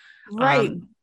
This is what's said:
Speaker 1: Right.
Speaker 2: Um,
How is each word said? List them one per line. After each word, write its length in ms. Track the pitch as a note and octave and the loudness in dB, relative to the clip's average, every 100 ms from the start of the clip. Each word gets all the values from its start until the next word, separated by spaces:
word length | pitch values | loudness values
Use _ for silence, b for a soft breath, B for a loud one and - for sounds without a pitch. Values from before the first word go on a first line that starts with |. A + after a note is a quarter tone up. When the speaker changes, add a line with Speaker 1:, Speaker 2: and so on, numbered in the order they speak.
| B B B | B B B
Speaker 1:
Right. 380 | G#3+ - C4+ G#3 | -2 2 2 0
Speaker 2:
Um, 200 | F3 - _ | -4 -14 _